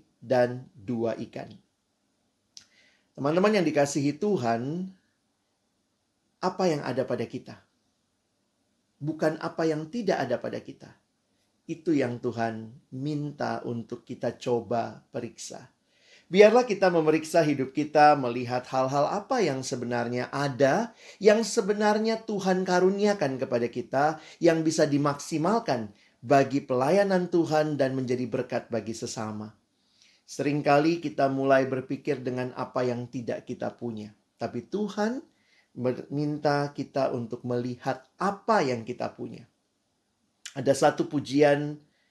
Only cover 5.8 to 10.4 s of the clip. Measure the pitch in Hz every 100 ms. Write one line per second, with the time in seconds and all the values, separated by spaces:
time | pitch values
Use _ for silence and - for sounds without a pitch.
5.8 | _ _ _ _ _ _ 180 - 190 147
6.8 | 131 123 - 120 113 127 - 110 _ _
7.8 | _ _ _ _ _ _ _ _ _ _
8.8 | _ _ 143 156 156 156 160 - 165 151
9.8 | 156 240 196 165 123 120